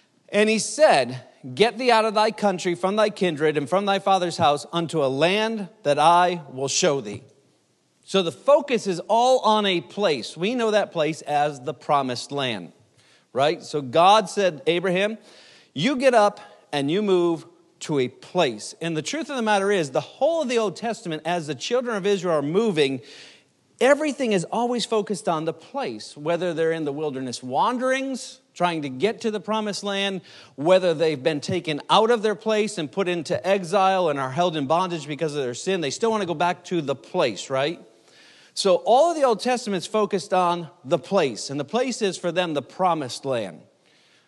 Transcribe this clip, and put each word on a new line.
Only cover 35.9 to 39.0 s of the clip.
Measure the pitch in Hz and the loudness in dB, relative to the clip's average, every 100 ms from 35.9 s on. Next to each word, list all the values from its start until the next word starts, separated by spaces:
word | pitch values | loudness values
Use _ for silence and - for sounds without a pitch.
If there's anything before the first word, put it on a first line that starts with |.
| - 226 | -2 0
want | 214 | 0
to | 185 | -2
go | 156 | 0
back | 175 175 | -2 -2
to | - 175 | -4 -4
the | 143 131 | -2 -6
place, | - 185 139 95 - | -4 0 0 -2 -4
right? | 135 147 175 - _ _ _ - - _ | -2 -2 -6 -16 _ _ _ -20 -20 _
So | - 196 175 185 | -2 2 2 4
all | 247 | 4